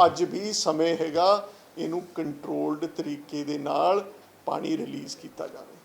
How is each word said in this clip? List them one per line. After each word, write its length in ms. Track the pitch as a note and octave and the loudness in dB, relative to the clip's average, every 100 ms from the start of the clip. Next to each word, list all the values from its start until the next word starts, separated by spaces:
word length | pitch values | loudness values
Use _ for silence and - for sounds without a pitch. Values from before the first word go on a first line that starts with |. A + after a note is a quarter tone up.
| E3+ | 6
ਅੱਜ 180 | D3+ | 6
ਵੀ 300 | F3 F#3 G#3 | -2 -2 -4
ਸਮੇਂ 440 | G#3 E3+ D#3 E3 D#3+ | -2 0 2 2 2
ਹੈਗਾ, 520 | D#3+ D#3 F#3 G3+ - - - E3 | 0 4 6 4 0 -16 -16 -8
ਇਹਨੂੰ 240 | D#3+ F3 - - | -4 -4 -6 -6
ਕੰਟਰੋਲਡ 720 | D3+ C#3+ D#3 D3 D3+ D3+ E3+ | -6 -6 -6 -2 -2 -2 -4
ਤਰੀਕੇ 580 | - D3+ C#3+ - D3 | -6 -6 -8 -8 -6
ਦੇ 140 | D3 D3 | -4 -4
ਨਾਲ 540 | C#3 D3 E3+ G3+ G3 - - - C#3 | -2 2 4 2 0 -12 -20 -12 -6
ਪਾਣੀ 320 | D3+ D#3+ D#3+ | -4 -2 -4
ਰਿਲੀਜ਼ 400 | - D3 - - | -4 -8 -10 -14
ਕੀਤਾ 300 | D#3 - - | -14 -12 -12
ਜਾਵੇ। 300 | - - - | -12 -18 -20